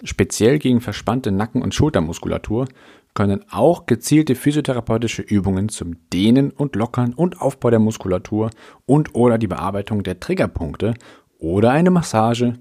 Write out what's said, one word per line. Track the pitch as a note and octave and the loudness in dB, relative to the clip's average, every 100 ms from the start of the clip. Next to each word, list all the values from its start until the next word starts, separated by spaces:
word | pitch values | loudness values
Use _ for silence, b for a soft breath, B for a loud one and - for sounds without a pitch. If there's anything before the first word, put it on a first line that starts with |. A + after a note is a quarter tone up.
| - | -6
Speziell | - F#2+ - G#2+ D3 | -2 -2 2 2 2
gegen | C3+ B2 | 2 0
verspannte | G#2+ - - A#2+ A2 | -2 -8 -4 -2 -2
Nacken- | G2 A#2 B2+ | -2 -2 -4
und | G2 - | -4 0
Schultermuskulatur | D3+ G2 D#2+ F2 F2 D#2+ - A2 C3 b b b b | 0 0 -2 -4 -6 -6 -4 -4 -4 b b b b
können | - G2+ G2 - | -2 0 -2 -4
auch | F#2 C#3+ F3 - | 2 2 2 0
gezielte | A#2+ - D3+ D3+ B2 | -2 2 4 4 2
physiotherapeutische | C#3+ D3 C#3 B2 - A#2 A#2 - | 0 0 0 -2 -2 -2 -2 -6
Übungen | - G2+ F#2+ F#2+ G#2+ | 0 0 2 0 -2
zum | - F2 E2+ - | -6 -10 -12 -6
Dehnen | F2 G#2+ C3 C#3 | 0 4 4 2
und | - D3 G2 | -2 -4 -2
Lockern | A#2 - A#2+ | -4 -2 -2
und | B2 F3+ - | 0 -4 -2
Aufbau | C3 - A#2+ | -6 -2 2
der | A2+ | 2
Muskulatur | G#2+ A2 F#2+ F2+ - G#2+ A2 - B B B | 2 0 -4 -4 -2 -4 -4 -6 B B B
und | D3 D3 - | 2 2 2
oder | A#3+ A2+ | 2 2
die | G#2 | 0
Bearbeitung | - F#2 G2+ G2+ G#2 | -4 -6 -6 -4 -4
der | F#2 F2+ | -4 -6
Triggerpunkte | - F#3 A#2+ - D#2+ - G#2 A2+ B B B _ | -4 -2 -2 -4 -8 -4 -4 -4 B B B _
oder | D#2+ F#2+ A#2 | -4 2 4
eine | D3 F3+ | 4 4
Massage | F3+ - A2 A2+ A#2 A#2+ A#2 | 2 0 0 2 2 0 -2